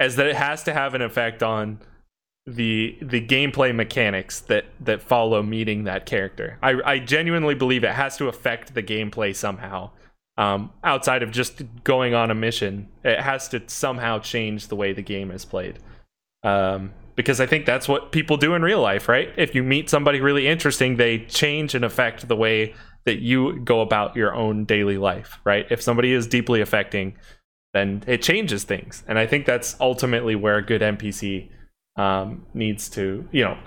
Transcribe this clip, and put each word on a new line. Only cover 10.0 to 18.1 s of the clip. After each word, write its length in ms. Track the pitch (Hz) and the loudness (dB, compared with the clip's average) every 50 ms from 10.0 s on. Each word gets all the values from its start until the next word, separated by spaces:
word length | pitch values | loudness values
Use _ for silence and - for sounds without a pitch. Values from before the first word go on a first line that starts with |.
| - _ _ _ _ _ _ - | -20 _ _ _ _ _ _ 0
Um, 340 | 104 101 98 101 107 - - - | 0 0 0 -2 -4 -8 -12 -4
outside 400 | - 170 139 131 - 135 127 127 | 0 0 0 2 2 0 0 2
of 80 | 120 107 | 0 -2
just 300 | 113 123 120 - - - 143 113 117 - - | -2 -2 -2 -2 -6 -10 -14 -14 -16 -4 0
going 300 | - 131 127 127 120 120 | 2 2 2 2 2 2
on 160 | 117 113 113 | 2 2 2
a 40 | 110 | 0
mission, 540 | 110 113 113 113 - 104 98 98 101 101 - - - - | 0 0 -2 -2 -2 -2 -4 -4 -6 -10 -14 -16 -2 0
it 160 | 127 113 - | 0 2 2
has 280 | 127 139 135 131 - - | 2 0 -2 -2 -4 -6
to 120 | 131 113 - | -6 -6 -6
somehow 540 | - - - - 135 127 123 120 117 113 107 | -8 -6 -4 -2 -2 -2 -2 -2 -2 -2 -2
change 480 | - - - 117 110 107 107 104 - - | -4 -4 -4 -4 -2 -2 -4 -6 -6 -6
the 80 | 107 | -4
way 180 | 101 101 98 98 | -2 -2 -2 -2
the 80 | 107 | -4
game 280 | 95 - 101 98 98 95 | -6 -6 -6 -6 -6 -8
is 140 | 92 95 - | -10 -12 -10
played. 340 | - - 92 92 95 - - - - - - - _ _ _ _ _ _ _ | -8 -6 -6 -6 -6 -10 -12 -16 -20 -20 -20 -20 _ _ _ _ _ _ _
Um, 520 | - 104 101 98 95 95 98 95 95 95 - - - - - | 0 2 2 4 2 2 0 -4 -6 -10 -12 -16 -20 -6 -4
because 240 | - - 135 131 131 | 0 0 2 2 2
I 20 | 131 | 2
think 220 | 123 156 156 143 | 2 2 2 2
that's 200 | - 123 135 - | 0 0 0 0
what 260 | - 139 - - - | 0 0 0 0 -2